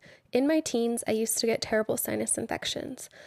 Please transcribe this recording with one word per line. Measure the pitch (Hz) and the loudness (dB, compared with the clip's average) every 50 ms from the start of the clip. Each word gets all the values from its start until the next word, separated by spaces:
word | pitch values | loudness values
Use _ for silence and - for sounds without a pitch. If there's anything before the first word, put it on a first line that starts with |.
| - - - - _ _ | -14 -20 -20 -20 _ _
In | - 240 269 | 0 2 4
my | 294 320 311 | 4 4 2
teens, | 311 - - 233 233 233 233 233 - - | 2 2 0 2 2 2 0 -2 0 0
I | |
used | 220 220 226 226 - - | 0 0 0 0 0 0
to | - | 2
get | 226 226 - | 2 0 0
terrible | - - 226 214 220 - - | 0 0 2 2 2 2 0
sinus | - - - 220 214 220 - - - | -2 -2 -2 -2 -2 -2 -2 -2 -2
infections. | 226 - - - - - - - - - 254 - - - - - - | -2 -4 -4 -4 -4 -4 -4 -4 -6 -8 -10 -12 -14 -18 -18 -20 -20